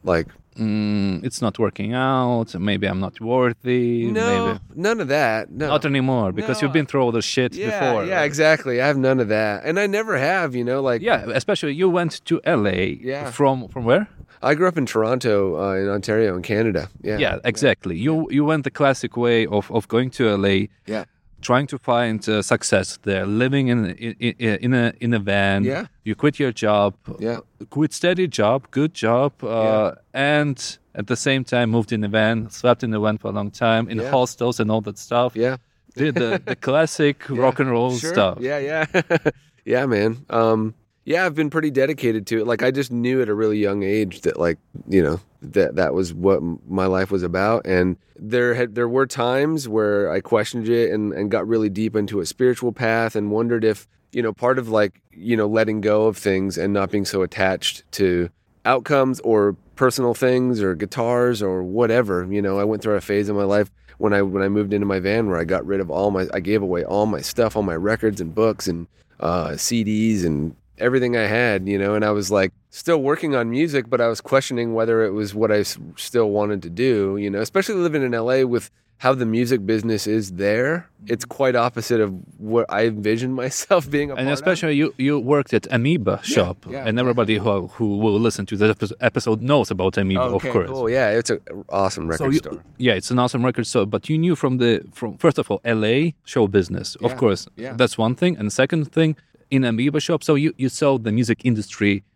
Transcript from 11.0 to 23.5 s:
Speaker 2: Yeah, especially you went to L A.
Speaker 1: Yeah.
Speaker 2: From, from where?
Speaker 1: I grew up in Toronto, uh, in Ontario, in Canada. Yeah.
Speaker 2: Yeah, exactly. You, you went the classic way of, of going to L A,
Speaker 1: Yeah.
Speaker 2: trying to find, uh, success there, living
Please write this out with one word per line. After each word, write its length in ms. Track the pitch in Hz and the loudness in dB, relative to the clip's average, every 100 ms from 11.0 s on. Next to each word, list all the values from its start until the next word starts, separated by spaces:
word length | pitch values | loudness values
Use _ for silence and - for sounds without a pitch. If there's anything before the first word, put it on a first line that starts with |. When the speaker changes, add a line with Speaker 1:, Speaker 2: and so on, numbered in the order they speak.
Speaker 2:
Yeah, 240 | 214 151 110 | 0 0 0
especially 380 | 131 - 196 151 | -4 -2 -2 -2
you 160 | 143 185 | 0 2
went 340 | 175 170 - - | 2 0 -4 -4
to 120 | 165 | -2
L 220 | - 156 104 | 0 2 2
A. 300 | 92 95 - | 0 -2 -4
Speaker 1:
Yeah. 280 | 123 139 143 | -8 -8 -8
Speaker 2:
From, 380 | 117 139 131 110 | 0 0 0 -6
from 160 | - | -6
where? 240 | 117 147 208 - - _ | 2 2 2 -10 -20 _
Speaker 1:
I 120 | 131 | -2
grew 140 | 147 185 | 2 2
up 80 | 165 | 0
in 80 | |
Toronto, 720 | 127 113 110 127 120 104 95 78 | -2 0 0 0 2 2 2 0
uh, 160 | 98 95 | -2 -2
in 120 | 98 | -2
Ontario, 480 | 101 98 110 110 90 | -2 0 2 2 0
in 60 | |
Canada. 480 | 87 104 113 87 82 - | -2 0 0 0 -6 -10
Yeah. 140 | - 107 | -6 -2
Speaker 2:
Yeah, 220 | 113 95 | -2 0
exactly. 520 | - 123 139 98 98 85 | -4 0 0 0 -2 -4
You, 320 | 123 160 160 | -2 -2 0
you 140 | 135 | 0
went 200 | 147 156 | 2 0
the 60 | 135 | -2
classic 460 | - 139 131 120 - | 0 2 2 -4 -2
way 300 | 120 117 110 | 2 2 2
of, 240 | 104 - | 0 0
of 180 | 117 - | -4 0
going 220 | 113 127 | 0 0
to 180 | - 117 | 0 2
L 160 | 101 | 4
A, 240 | 98 98 104 _ - | 2 2 0 _ -8
Speaker 1:
Yeah. 180 | 107 - _ _ - | -8 -8 _ _ -18
Speaker 2:
trying 260 | - 123 143 | 0 0 0
to 100 | 135 | -8
find, 500 | - 120 120 110 104 | 0 0 0 -2 0
uh, 140 | 107 | -2
success 560 | 98 117 - 101 92 - | 0 -2 2 0 0 -8
there, 220 | 104 95 95 | -4 -2 0
living 420 | 104 127 | 0 2